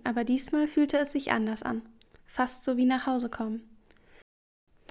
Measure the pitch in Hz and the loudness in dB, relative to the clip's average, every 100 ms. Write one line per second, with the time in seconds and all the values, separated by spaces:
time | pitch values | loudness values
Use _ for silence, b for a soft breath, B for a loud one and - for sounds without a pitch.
0 | - 233 240 254 - 302 302 302 294 294 | -2 -2 0 0 2 0 2 2 2 2
1 | 285 285 277 226 220 220 - 226 - - | 0 -2 0 0 0 -4 -4 -6 -8 -20
2 | - - - - 247 - - 247 254 262 | -20 -20 -10 -2 -2 -2 -2 2 4 2
3 | 269 254 240 - 220 226 - - - b | 0 -2 -2 -4 -6 -6 -10 -20 -20 b
4 | b b _ _ _ _ _ _ B | b b _ _ _ _ _ _ B